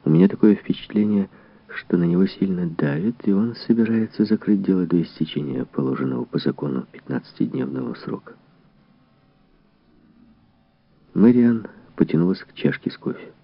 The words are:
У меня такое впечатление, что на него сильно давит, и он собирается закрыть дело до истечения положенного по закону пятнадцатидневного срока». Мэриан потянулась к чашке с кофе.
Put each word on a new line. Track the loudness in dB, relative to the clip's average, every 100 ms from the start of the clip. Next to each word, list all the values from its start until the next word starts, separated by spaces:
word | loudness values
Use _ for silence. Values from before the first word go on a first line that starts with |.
У | 4
меня | 4 4
такое | 4 4 4
впечатление, | -2 -6 -2 -2 0 0 -2 -10 -20 _ _
что | -14 -2 0
на |
него | 2 2 0
сильно | 0 -2 -2 -4
давит, | -2 -2 -2 -4 -2 0
и |
он | 0 0 -4
собирается | 0 0 2 0 -2 -2 0
закрыть | 0 2 0
дело | 2 0 2
до | 0
истечения | 0 -6 -6 -4 -6 -6 -6
положенного | -4 -4 -2 -4 -4 -4
по | -4
закону | -4 -4 -6 -6 -8
пятнадцатидневного | -20 -8 -8 -10 -6 -4 -4 -6 -6 -10 -10
срока». | -12 -12 -14 -20 _ _ _ _ _ _ _ _ _ _ _ _ _ _ _ _ _ _ _ _ _ _ _ _ _ _ _
Мэриан | 4 6 6 4 2 -6 -20 -20 -2
потянулась | 0 2 0 -2
к | -8
чашке | -4 -4 -2 -8
с | -8
кофе. | -8 -10 -14 _